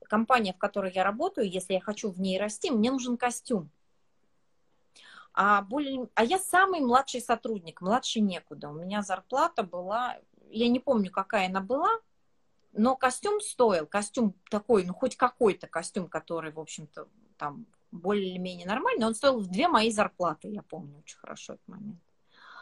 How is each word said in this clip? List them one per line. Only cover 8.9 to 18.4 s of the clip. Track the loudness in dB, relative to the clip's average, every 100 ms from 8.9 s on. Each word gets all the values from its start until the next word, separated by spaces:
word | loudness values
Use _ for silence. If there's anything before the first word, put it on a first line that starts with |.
| -6
зарплата | -4 -6 -2 0 0 0
была, | -6 -6 -4 -4 -4 -6 _ _ -10
я | 0 2
не | 2
помню, | 2 2 2
какая | -2 -2 0 0
она | -2
была, | -2 0 0 0 -4 _ _ _ _ _ _
но | 2 2 4
костюм | 0 0 -2 -2
стоил, | -2 2 4 4 0
костюм | -2 -2 0 0 -2 _
такой, | -4 2 2 2
ну, |
хоть | -2 -4 2
какой-то | 0 4 4 4 -2
костюм, | -6 -6 -6 -6
который, | -8 -6 -6 -6
в | -10
общем-то, | -12 -14 -16 -18 -20 _ _ _
там, | -8 -8 -14 _ _
более | -6 0 0 0
или |
менее | -4